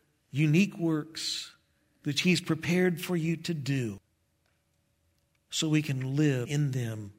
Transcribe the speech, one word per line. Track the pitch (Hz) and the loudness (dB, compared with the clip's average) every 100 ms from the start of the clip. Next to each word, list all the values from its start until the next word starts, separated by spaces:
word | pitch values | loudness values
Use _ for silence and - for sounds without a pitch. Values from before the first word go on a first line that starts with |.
| _ _ _ | _ _ _
unique | 131 156 160 196 - | 0 4 6 4 2
works | 165 156 151 - - - - - _ _ _ _ | 0 0 -4 -8 -6 -8 -10 -18 _ _ _ _
that | 151 139 | -4 0
He's | 180 165 | 2 2
prepared | - 160 135 180 180 160 | 0 -4 0 2 2 0
for | - | -4
you | 175 160 156 | -2 -2 -2
to | 165 | -4
do, | 160 131 139 117 98 _ _ _ _ _ _ _ _ _ _ _ _ _ _ _ | -6 -2 -2 -2 -8 _ _ _ _ _ _ _ _ _ _ _ _ _ _ _
so | - 160 | -4 2
we | 156 | 2
can | 151 131 131 139 | 0 -4 -2 2
live | 151 131 120 | 4 2 0
in | 147 147 | 0 0
them. | 127 117 110 101 | 0 -4 -6 -10